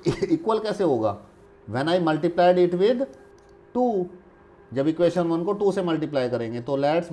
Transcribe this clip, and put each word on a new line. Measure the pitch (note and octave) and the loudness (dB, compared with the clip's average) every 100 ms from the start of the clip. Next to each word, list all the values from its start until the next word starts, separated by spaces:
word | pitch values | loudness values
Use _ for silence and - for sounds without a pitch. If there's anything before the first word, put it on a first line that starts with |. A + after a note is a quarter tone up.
| E3 | -4
<laughs> | - F3+ E3 | -2 -2 -2
equal | G#3+ A3 | 0 -2
कैसे | G#3+ G3+ | -2 -2
होगा? | F3 A#2+ G#2+ G2 - - - - - | 0 2 0 -4 -12 -20 -20 -20 -8
When | A2+ D3+ | -4 0
I | F#3 E3 | 2 2
multiplied | D#3 E3+ E3+ F3+ F3+ F3 | 0 0 4 4 6 4
it | F3 | 2
with | G3+ B3 C4+ - - - - - - | 2 0 -4 -10 -20 -20 -20 -20 -8
टू, | B3 B3 G3+ F3+ - - - - - - | -2 0 0 -4 -8 -20 -20 -20 -20 -8
जब | A#2 D3 | -2 0
इक्वेशन | D#3+ F3 F3 E3+ | 2 2 2 0
वन | E3 | 0
को | F3 | -2
टू | G3+ G3+ | 0 0
से | F#3+ | 0
मल्टीप्लाई | F3 D#3 D3+ C#3+ B2 | -2 -2 -2 -2 -2
करेंगे, | A#2 A2+ A#2+ | -2 -4 -8
तो | B2 C#3 | -4 -2
let's | C#3+ E3 F3 | 0 0 -2